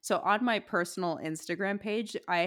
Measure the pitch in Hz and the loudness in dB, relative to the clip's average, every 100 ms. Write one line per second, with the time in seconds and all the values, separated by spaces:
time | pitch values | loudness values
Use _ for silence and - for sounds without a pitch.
0 | - 185 - 208 247 214 - 170 175 - | 0 2 4 2 4 0 0 -2 0 -2
1 | 175 156 156 156 - 175 196 202 202 214 | -2 -2 -4 -6 -4 -2 -2 -2 -2 -2
2 | 220 - - 175 | -2 -6 0 2